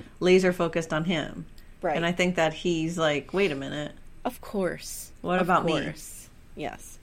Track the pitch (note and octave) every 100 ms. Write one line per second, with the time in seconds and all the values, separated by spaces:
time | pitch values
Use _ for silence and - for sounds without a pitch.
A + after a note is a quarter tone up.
0 | - - F3 F#3 F#3 F3 E3+ E3 E3 D#3
1 | E3 E3 - - D#3+ - - - F3 D3
2 | E3+ F3 F3+ F3 D#3+ D#3 F3+ E3 D#3+ F3
3 | D#3+ C#3+ C3+ F3+ G3 C#3 C3+ C#3+ D3 -
4 | - - B3+ - - G3+ F3+ D#3 - -
5 | - - E3+ F3+ F3+ F3 E3+ D3+ - -
6 | - - - - - - D3 - - -